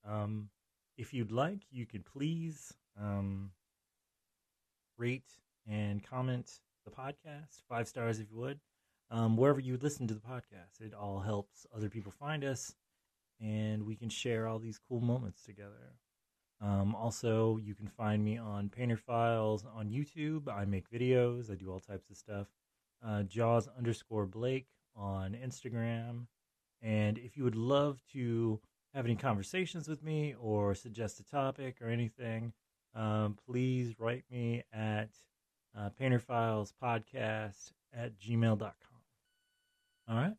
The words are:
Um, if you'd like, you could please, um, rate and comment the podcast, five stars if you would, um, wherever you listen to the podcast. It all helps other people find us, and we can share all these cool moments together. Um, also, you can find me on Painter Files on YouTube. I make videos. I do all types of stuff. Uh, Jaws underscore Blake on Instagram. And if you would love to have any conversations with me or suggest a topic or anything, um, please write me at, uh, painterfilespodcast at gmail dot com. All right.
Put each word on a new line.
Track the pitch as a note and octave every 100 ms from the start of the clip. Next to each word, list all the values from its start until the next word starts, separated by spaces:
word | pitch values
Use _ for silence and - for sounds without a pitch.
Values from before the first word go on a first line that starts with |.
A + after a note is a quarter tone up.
| G#2
Um, | G#2+ G#2 G#2+ G2+ _ _ _ _ -
if | A#2
you'd | C3 A2
like, | A2+ D3+ G3+ -
you | B2+ A2+
could | G#2+ -
please, | C#3 D3 E3 E3 D3+ - - _ G#2
um, | G#2 G2+ G2 G2 G2 F#2 _ _ _ _ _ _ _ _ _ _ _ _ _ -
rate | A#2+ C3 - - _ _ A2
and | G#2+ G#2 G2+
comment | - B2+ B2+ B2 - - _ _ -
the |
podcast, | - C3 C#3+ D#3 D3 D#3 - _
five | A#2 A#2
stars | - A#2 A2
if | G#2
you | A2
would, | B2+ C#3+ _ _ _ _ _
um, | A#2 A2+ A2+
wherever | C3+ C#3+
you | B2+ B2+
listen | C#3+ C#3+ A#2+
to |
the | A2
podcast. | A2+ B2+ - G2+ F#2+ _
It | A2
all | G#2 G#2 G2
helps | F#2+ G#2 G2+ - - A2+
other | G#2+
people | A2+ G2
find | - C#3+ D#3
us, | C#3 B2+ - - _ _ _ _ _ _
and | A2 A2 G#2+ G#2+
we | G#2 A2
can | A#2
share | - B2+ A2+ A2+
all | A2
these | A2+ A2
cool | _ B2
moments | A#2+ B2 A2 -
together. | - G2 G2+ - - - _ _ _ _ _ _
Um, | G#2 G2 G2
also, | A2 A2+ G#2+ A#2 A2 A2+ A2
you | G#2
can | G2+ G#2
find | - A2 G#2+
me | G#2+ A2+
on | A2 G2+ G2+
Painter | A#2+ B2 A2+
Files | - A#2 A#2 A2+ G#2+ G#2+ G#2+
on | A2 G#2+
YouTube. | A#2 C#3+ D#3+ D3+ D#3 C#3+
I | G2+ G2+
make | G2 -
videos. | A#2 B2 B2+ A#2+ A#2+ A2+
I | F#2+
do | F#2+
all | F#2
types | - G2 _
of | G2+
stuff. | - G2+ G2+ _ _ _ _ _
Uh, | A2+ G#2
Jaws | G2+ A2+ A#2 A#2 A2 B2+
underscore | A#2 A2 - A2 G2
Blake | A2 B2 C3 C3 _ _ A2
on | G2+ G2 F#2+ A2+
Instagram. | B2+ B2 B2+ A#2 A#2 A#2 A#2 A#2+ A#2+ _ _ _ _ _
And | A2+ G#2+ G#2 A2
if | A#2+ C#3+
you |
would | B2+ A2
love | A#2 C#3 D3 C3+ _
to | C#3 A#2+ A#2 A#2 G#2+ _ _ _
have | C#3 A#2
any | A2+
conversations | C3+ G#2 F#2+ F#3 F3+ F3 D3
with | D3+
me | D3+ D#3 D3 B2+
or | A2+ G#2 G2+ G2
suggest | A#2+ A2 A2 -
a |
topic | G#2+ C#3+ C3+ C3 C3 B2+
or | A2+
anything, | A#2 A#2 - A#2+ A2+ A#2 - _ _ _
um, | A2 A2 G#2+ G#2+ G2+ -
please | B2 B2+ B2+ A#2+ A2+
write | A2+ B2+ -
me | B2 A#2 A#2 -
at, | A2 A2 G#2+ G#2+ - - _ _ _ _ G#2
uh, | G#2 -
painterfilespodcast | C3 B2 - A#2 A2+ A2 G#2 - B2 A2+ A2 C3 A2 A2 G#2+ G2 - _ _
at | B2 A#2+ G#2
gmail | G2 A#2 A2+ G#2+
dot | G#2+ -
com. | - - _ _ _ _ _ _ _ _ _ _ -
All | A2+
right. | D#3